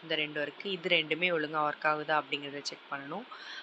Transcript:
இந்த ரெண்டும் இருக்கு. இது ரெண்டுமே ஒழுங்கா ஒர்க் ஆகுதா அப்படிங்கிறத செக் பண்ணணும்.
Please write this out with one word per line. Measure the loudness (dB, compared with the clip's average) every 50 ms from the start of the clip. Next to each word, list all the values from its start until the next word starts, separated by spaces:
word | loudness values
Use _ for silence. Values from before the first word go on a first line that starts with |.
இந்த | -6 -2 0
ரெண்டும் | 0 0 0 -2 -2 -4
இருக்கு. | -4 -4 -6 -4 -4
இது | -4 -2 2 4
ரெண்டுமே | 4 4 4 4 2 2 4 4 4
ஒழுங்கா | 4 2 2 2 2 2
ஒர்க் | 2 2 2 2
ஆகுதா | 2 4 2 2 2 2
அப்படிங்கிறத | 2 2 0 -2 -6 -4 -6 -8 -8 -8
செக் | -8 -10 -10 -10 -8
பண்ணணும். | -8 -8 -6 -6 -8 -8 -8 -10 -14 -14 -14 -12 -12 -14